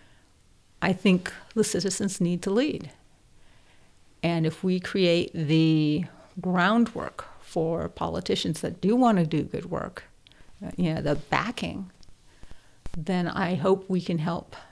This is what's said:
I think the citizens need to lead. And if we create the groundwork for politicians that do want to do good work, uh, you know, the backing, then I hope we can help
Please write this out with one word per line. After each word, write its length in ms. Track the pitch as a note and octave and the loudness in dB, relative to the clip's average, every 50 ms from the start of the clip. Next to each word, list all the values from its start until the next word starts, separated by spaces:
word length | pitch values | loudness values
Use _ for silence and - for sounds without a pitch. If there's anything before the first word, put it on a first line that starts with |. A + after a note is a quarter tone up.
| - - _ _ _ _ _ _ _ _ _ _ _ _ _ - | -20 -20 _ _ _ _ _ _ _ _ _ _ _ _ _ -2
I 120 | F3 F3+ F#3 | 0 0 0
think 400 | F#3+ - G3+ F3+ F3+ F3+ - - - - - - | 2 4 4 4 4 2 -4 -12 -14 -18 -4 -2
the 80 | A3+ G#3 | 0 0
citizens 560 | - - F3 E3 F#3+ - - G#3 F#3 - - | 0 0 -2 -2 -2 -2 -2 -4 -4 -2 0
need 220 | F3+ E3+ F3+ E3 - | 0 0 0 -2 -2
to 80 | G3 | 0
lead. 400 | G3 A#3 D4 D#4 - - - C#3 - - _ _ _ _ _ _ - - - - - - _ - - - - - _ _ _ _ _ _ - | 2 2 2 0 -2 -6 -10 -12 -16 -20 _ _ _ _ _ _ -20 -20 -20 -20 -20 -20 _ -20 -20 -20 -20 -20 _ _ _ _ _ _ -2
And 220 | E3+ E3+ E3 D#3+ | 0 0 2 0
if 180 | D#3+ D#3+ - - | 0 -2 -2 0
we 160 | F#3 F#3 F#3 | 0 0 0
create 520 | F3+ - - G3 F#3 E3+ E3+ F3 - - - | -2 -2 0 2 4 4 4 4 2 -2 -4
the 720 | E3+ D#3 C#3+ D#3+ D#3+ D#3+ D#3+ D#3+ D#3 D3+ D3+ D3+ F3 E3 - - - - - - F#3 | -4 0 4 4 6 6 6 6 4 4 2 2 0 -2 -4 -8 -16 -20 -14 -12 -6
groundwork 840 | - F#3 F3+ F3 F3 G3 A3 A#3 A#3 A3+ - - - - - - - - - - | -2 0 2 2 4 4 4 4 4 2 0 -6 -8 -8 -10 -12 -16 -16 -18 -20
for 500 | - - - E3+ D#3+ E3 E3 E3 D#3+ E3+ | -20 -6 -2 -2 0 0 0 -2 -4 -6
politicians 720 | - - E3 E3 E3 E3+ - - F#3+ - - F3 D#3+ - | -6 -6 -4 -4 -4 -4 -2 -2 -2 -2 -2 -2 -4 -4
that 200 | - - F3 - | -6 -8 -6 -2
do 140 | - F#3+ A#3 | 0 2 4
want 220 | B3+ B3+ A#3 G#3+ | 6 6 6 6
to 80 | F3+ E3 | 4 2
do 180 | D#3 E3 D3 - | 2 0 -2 -2
good 260 | - - - F3 F3 | -2 -6 -8 -6 -6
work, 340 | E3+ - - - - - - - - _ _ - - - - - - - G3+ | -6 -6 -6 -8 -10 -14 -18 -18 -20 _ _ -20 -20 -20 -20 -20 -18 -14 -12
uh, 60 | - - | -10 -4
you 160 | - F3+ D#3+ D#3 | -2 0 0 0
know, 80 | D#3+ | -2
the 140 | D#3 D3 D3 | -2 -2 -2
backing, 760 | C#3+ - - D3+ C3+ D#3+ A3+ - - - - G3 G3 F#3+ F#3 - _ - - - - _ - - - - - - - - - - - _ - - | -2 -2 -2 -2 0 0 -2 -6 -6 -8 -8 -8 -10 -12 -14 -16 _ -20 -20 -20 -20 _ -20 -20 -20 -16 -16 -16 -16 -18 -20 -20 -14 _ -6 -6
then 300 | E3+ D#3 - F#3 F3+ F3 | -4 -2 -2 0 0 0
I 280 | - - G3 F#3 E3+ F#3 | -2 -2 -2 -2 0 0
hope 340 | C#3 C#3+ F#3+ F#3+ F#3+ - - | 0 2 2 2 2 2 -2
we 120 | F#3 F3+ | -2 -2
can 180 | F3+ - F3 D#3 | 0 -2 -2 -2
help 360 | D#3 E3+ E3+ - - - - - - - | 0 -2 -4 -4 -6 -10 -18 -20 -20 -20